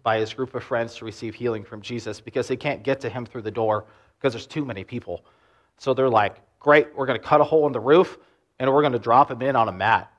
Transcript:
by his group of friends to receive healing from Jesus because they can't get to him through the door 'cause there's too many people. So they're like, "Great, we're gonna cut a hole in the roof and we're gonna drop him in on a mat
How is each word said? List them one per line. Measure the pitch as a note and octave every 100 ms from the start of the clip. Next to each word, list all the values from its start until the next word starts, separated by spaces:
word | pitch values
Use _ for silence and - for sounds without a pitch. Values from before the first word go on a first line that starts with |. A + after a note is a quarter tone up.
by | A#2 A2
his | G#2+
group | - B2+
of | A#2+
friends | - A#2+ A#2 -
to |
receive | A2+ - A2
healing | - A#2+ A2
from | G#2 G#2+
Jesus | G#2 A#2+ A2 G2+
because | - C3+ A#2+
they | B2+
can't | D3 G2+
get | A2 C3+
to | A#2
him | A#2 A#2
through | B2+
the | G#2
door | A2+ A2 G#2+ - _ _ _
'cause | C3+
there's | A2+ -
too | D#3
many | C#3 G2
people. | F#2 A#2+ G2 F2 _ _ _ _ _ _
So | C3+
they're | B2+ C3
like, | A2+ G2+ - _ _
"Great, | C#3+ D3+ D3
we're | - C3
gonna | A#2
cut | - D3+
a |
hole | C#3+ D#3 D3
in |
the | B2
roof | A#2+ E3+ F#3 - _ _ _ -
and | C3
we're | C#3
gonna | D3 A#2+
drop | A#2 B2 C#3+
him | A#2+
in | C3 C3
on | A2
a |
mat | F#2 G#2 G2+ -